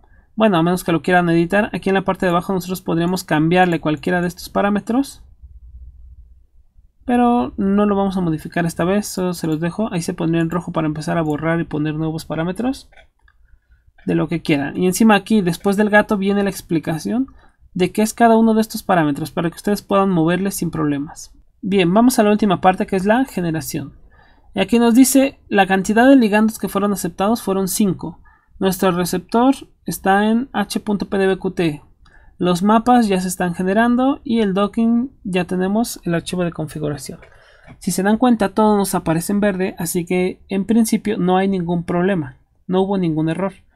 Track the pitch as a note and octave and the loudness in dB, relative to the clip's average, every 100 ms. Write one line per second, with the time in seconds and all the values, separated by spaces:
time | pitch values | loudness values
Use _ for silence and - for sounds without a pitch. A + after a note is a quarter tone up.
0 | _ - _ - A3 E3+ E3+ F3+ - E3 | _ -20 _ 0 2 2 2 0 -2 -2
1 | D#3+ F3+ F3 E3 E3+ G3 G#3+ F#3 F#3+ G3 | 2 2 2 2 2 0 -2 -4 -2 0
2 | F#3+ F#3 F#3 F3 F3 F#3+ F3+ F#3 - E3 | 0 -2 0 0 -2 -4 -4 -8 -4 -2
3 | E3+ F3+ - D#3 D#3+ F3+ F3+ D#3+ D#3 D3 | -2 -4 -2 0 2 4 2 2 -2 -4
4 | - F3+ F3 - - F#3+ G3+ G3+ G3+ A#3+ | -2 -2 -4 -6 -8 -2 0 -2 -2 -2
5 | C#4 - - - - - - - - - | -4 -8 -20 -20 -20 -20 -20 -20 -20 -20
6 | - - - - _ _ _ _ _ _ | -20 -20 -20 -20 _ _ _ _ _ _
7 | - B3 A#3+ A#3+ B3 - G3 G3+ G#3 G3 | -2 2 2 2 -2 -2 0 2 2 2
8 | G3 F#3 F3 D#3 E3+ E3+ E3+ - E3+ G3+ | 0 -2 -2 -4 -4 -4 -2 -2 -2 -2
9 | G3+ - F3+ F3 E3 D#3 E3+ E3+ A3 F#3+ | -2 -4 -4 -4 -4 -2 -4 -4 -4 -4
10 | E3+ F3+ E3 E3 E3 E3+ E3+ E3+ D#3 D3+ | -6 -4 -2 0 -2 -4 -6 -4 -4 -4
11 | D#3 E3+ D#3 D3 D#3+ E3 D#3+ D3+ D3+ D3+ | -4 -2 -2 -2 -2 -2 -4 -4 -4 -4
12 | D#3+ D#3+ - D#3 E3+ F#3 B3 C4+ - - | -4 -6 -8 -6 -4 -4 -4 -6 -12 -20
13 | _ _ _ _ _ _ _ _ _ _ | _ _ _ _ _ _ _ _ _ _
14 | F#3 E3+ E3 E3 - C#3+ C#3+ - F#3 F3+ | -4 -2 -2 -4 -2 -2 -2 -2 -2 2
15 | A3+ G3+ G3 A3 F3 E3+ G3+ G3 G#3 G#3 | 4 4 2 0 0 -2 -2 0 2 2
16 | G#3 G#3 G3 G3+ G3+ - - E3 E3 D#3+ | 2 0 0 0 -2 -4 -4 -4 -2 -6
17 | G3 A3+ C4+ - - _ _ F3 F3+ - | -4 -4 -4 -8 -20 _ _ -4 -2 0
18 | G#3+ - A#3 A3+ A3+ A3 A3 G#3+ - F3+ | -2 2 4 6 4 2 0 -6 0 2
19 | D3+ C#3+ - - E3 - - G3+ - G3 | 2 -2 -6 -6 -6 -4 -4 -4 0 0
20 | G3 F3+ D#3+ F3+ G3 - F3 D#3+ D3+ C#3+ | 2 2 2 0 -2 -4 -6 -2 -2 -2
21 | D3+ - - - _ _ G3 G3 E3+ G3+ | -6 -12 -20 -20 _ _ -2 0 2 4
22 | B3 A#3+ G#3 G#3 G#3+ F3 F#3+ F#3 G#3 G3 | 4 4 4 4 2 2 2 0 -2 -2
23 | F#3+ A#3 C4+ - F3 D#3 C3 D#3 C3 - | 0 0 0 -2 -4 -4 -6 -8 -10 -14
24 | - _ _ _ _ - F#3+ A#3 A#3 A#3 | -20 _ _ _ _ -4 0 2 4 6
25 | C4 C4+ C4+ - _ G3+ F#3 G3 F#3+ A3 | 6 6 2 -2 _ 2 2 2 2 4
26 | C4 C#4 A3 G#3 A3 A3 F#3+ G3 G#3 F#3+ | 6 6 6 4 2 0 -4 -2 -2 -2
27 | F3 - G3 A#3 - F#3+ F#3+ - G#3 E3 | -4 -2 -2 -2 -2 -2 -2 0 0 0
28 | E3 - - _ _ - F#3+ F#3 F#3+ F3 | -8 -14 -20 _ _ -4 -2 0 0 0
29 | E3+ F#3 - A3+ B3+ C4+ - _ - E3 | -2 -4 -2 2 2 0 -6 _ -10 -4
30 | F#3+ G3 G#3+ A3+ C#4 - G3+ G#3 - G3+ | 0 2 2 0 -2 -6 -4 -6 -4 -4
31 | F#3+ G3+ F#3+ F#3+ F#3+ F#3 E3 D3 - _ | -4 -2 0 0 -4 -2 -2 -4 -12 _
32 | - - - _ F3+ F3 G3+ A3+ A3+ B3 | -20 -20 -20 _ -2 0 2 2 4 4
33 | G#3+ F#3 F#3 - F3+ E3+ F#3 G3+ A#3+ A#3+ | 4 0 -2 -4 -4 -2 0 2 2 2
34 | C4 D4+ - A3+ G#3 F#3+ G3+ A3+ A3+ A#3 | 0 -2 -2 -2 0 0 -2 0 0 0
35 | C4 - - F3+ F3 F3+ F#3 G#3 A#3+ - | -2 -8 -6 -4 -2 -2 0 0 -2 -6
36 | F3 E3+ - F3+ E3+ E3+ D#3 D#3 D3+ C#3 | -4 -4 -4 -4 -4 -6 -10 -6 -6 -6
37 | - F#3 - - _ _ - - - F3+ | -10 -16 -20 -20 _ _ -20 -10 -6 -2
38 | G3 A3 B3+ A3+ G3 G#3 G#3+ G#3 F#3+ F3+ | 0 2 2 2 0 2 4 4 0 -2
39 | E3+ E3 E3+ G3+ G#3 F#3 F#3+ - F3 F3+ | -2 -2 -2 -2 0 0 -4 -4 -6 -4
40 | E3+ F3+ F#3 - - G3 F#3+ A3+ A3 A3 | -2 -2 -2 -4 -6 -6 0 0 2 0
41 | G#3 G#3 F3+ F#3 G3 F#3+ E3+ F3 E3+ F3 | -2 -2 2 2 2 -2 -2 -4 -2 0
42 | F#3 F#3+ C3 - _ _ - F#3 F#3+ G3 | 0 0 -4 -10 _ _ -4 -2 0 0
43 | F3 D#3 D#3+ E3 F#3+ - _ | 0 0 -2 -2 -6 -8 _